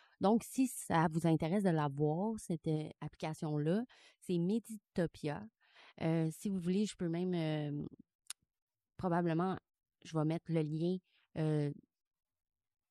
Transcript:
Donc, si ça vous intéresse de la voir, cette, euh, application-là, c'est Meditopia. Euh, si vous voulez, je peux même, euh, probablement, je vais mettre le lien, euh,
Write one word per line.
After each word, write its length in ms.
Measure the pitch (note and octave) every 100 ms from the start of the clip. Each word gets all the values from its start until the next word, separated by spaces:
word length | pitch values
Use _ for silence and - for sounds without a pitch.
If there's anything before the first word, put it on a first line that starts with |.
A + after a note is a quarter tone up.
| _ -
Donc, 240 | F#3+ A3+
si 220 | - - C4
ça 420 | - - E3 E3
vous 160 | D#3+ E3
intéresse 380 | D#3+ D#3+ G#3
de 60 | F#3+
la 180 | D#3+ D3
voir, 500 | C#3 D3+ D#3+ G#3+ A3
cette, 300 | - E3 E3
euh, 200 | D#3 D#3 -
application-là, 840 | D3+ - D#3+ D#3 D#3 D3+ D3+ G3+ B3 - - _
c'est 180 | - F3
Meditopia. 1040 | F3 A3+ - A3 _ - E3 - D3+ D#3+ A3 _ _ - - -
Euh, 260 | D#3+ E3 D#3+
si 200 | - G#3
vous 80 | F#3+
voulez, 260 | E3+ F#3+
je 100 | G#3+
peux 140 | - F3
même, 260 | E3 F#3
euh, 520 | F3 D#3 D#3 D3 D3 - - - _ - - _ _ _ _ _ -
probablement, 600 | F#3 E3+ F3 D#3+ F#3 F3+ - _ _ _
je 120 | - D#3+
vais 80 |
mettre 280 | D3+ E3 -
le 100 | E3
lien, 360 | D3+ D#3 E3+ F#3 - _ _ -
euh, 340 | D#3 D3+ D3 - - _ _ _ _ _ _ _ _ _ _